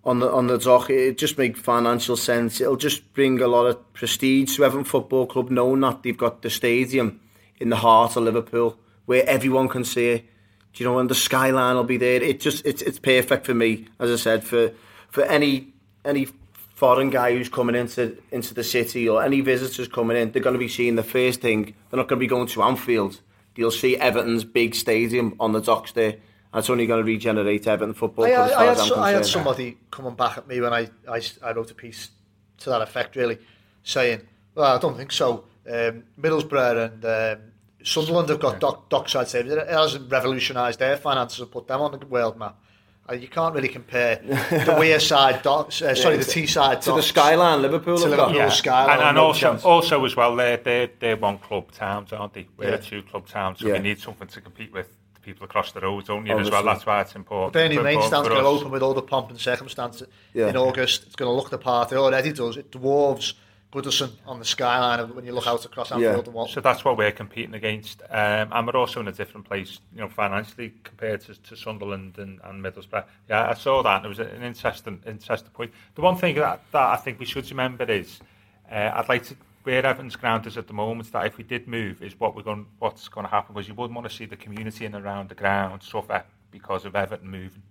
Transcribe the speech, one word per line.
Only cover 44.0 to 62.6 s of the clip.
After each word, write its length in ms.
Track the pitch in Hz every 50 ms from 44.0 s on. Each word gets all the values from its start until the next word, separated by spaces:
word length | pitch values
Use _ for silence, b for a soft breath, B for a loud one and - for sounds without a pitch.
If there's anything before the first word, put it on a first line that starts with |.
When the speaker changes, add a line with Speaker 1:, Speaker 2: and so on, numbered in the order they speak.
| 123 117 113
Speaker 1:
<laughs> 100 | - -
Speaker 2:
the 500 | 117 139 123 - - 170 156 127 - 165 147
Wearside 640 | 160 160 156 151 156 - 156 139 135 135 127 - -
docks, 360 | 147 143 156 151 - - - 165
uh, 100 | 143 131
sorry, 220 | 127 127 170 151
Speaker 1:
Yeah, 60 | 131 131
Speaker 2:
the 20 | -
Speaker 1:
to, 80 | - 165
Speaker 2:
Teesside 380 | 156 147 - 160 139 143 156 156
Speaker 1:
to 80 | - 139
the 60 | 131
Speaker 2:
docks 100 | 127 -
Speaker 1:
skyline 560 | - - 170 147 151 165 170 175 170 156 143
Liverpool 360 | 135 139 156 160 - 170 175 175
Speaker 2:
to 80 | 170
Speaker 1:
have 80 | 151 147
got. 120 | 139 139 117
Speaker 2:
Liverpool 40 | - 143 113
Speaker 3:
Yeah. 20 | 101
Speaker 2:
skyline. 480 | 110 - - 135 127 127 135 143 147
Speaker 3:
And, 100 | 131 147 147
and 60 | 147
Speaker 1:
No 80 | 156 156
Speaker 3:
also, 140 | 156 143 127
Speaker 1:
chance. 220 | - 127 - 113 -
Speaker 3:
also 400 | 185 170 165 170 165 160 143 131
as 100 | 123 -
well, 200 | 127 120 120 120
they're, 220 | 120 123 120 120
they're, 320 | 117 - 131 120 123 123 120 - _
they're 160 | 120 117 110
one 220 | 104 107 101 101
club 340 | 98 - - 107 95 85 -
towns, 400 | - - 107 98 101 104 101 - 110
aren't 200 | 107 104 101 -
they? 140 | 101 92 _ _
We're 120 | - 104 101
Speaker 1:
Yeah. 60 | 104
Speaker 3:
a 60 | 104
two 220 | - - 104 101 98
club 240 | - - 101 95
town, 280 | - - 107 95 95 95
so 100 | - 117
Speaker 1:
Yeah. 60 | 107 98
Speaker 3:
we 60 | 95
need 200 | 98 104 104 98
something 280 | - - 104 - 98
to 140 | 87 - 104
compete 320 | - - _ - 110 104 -
with 140 | 95 90 - _ _ _ _ _
the 60 | _
people 260 | _ 104 92 _ 98
across 260 | 95 - 107 95 -
the 100 | - 98
road, 260 | 92 95 101 101 98
don't 180 | - 104 104 110
you, 60 | 107
as 180 | 107 107 98 104
well? 120 | 104 101
Speaker 1:
Obviously. 40 | 104 113 101
Speaker 3:
That's 120 | 95 -
why 140 | 110 104 101
it's 140 | 95 - -
important. 380 | 101 95 - 107 98 95 95 -
Speaker 2:
But 60 | 165
Burnley 160 | 165 160 151
Speaker 3:
for, 60 | 143 135
Speaker 2:
Main 180 | 143 147 -
Speaker 3:
for, 60 | -
Speaker 2:
stand's 200 | 110 - 147 147
Speaker 3:
for 60 | 113 113
Speaker 2:
gonna 160 | 135 135 139
Speaker 3:
us. 100 | 147 147
Speaker 2:
open 100 | 147 135
with 100 | 131 135
all 140 | 131 135 135
the 80 | 135 127
pomp 260 | - 139 131 117 110
and 100 | 120 113
circumstance 640 | - 127 123 - 135 131 - - 123 123 113 - 127 b b b b b b
Speaker 1:
Yeah. 140 | 113 110 104
Speaker 2:
in 80 | 107
August. 460 | 131 131 131 127 135 127 123 - - -
It's 100 | - -
gonna 160 | - 139 123
look 200 | 123 131 127 -
the 80 | - 127
part. 320 | - 131 120 120 120 -
It 60 | 131
already 340 | 131 135 131 127 131 131 156 151
does. 240 | 143 120 117 113
It 140 | 143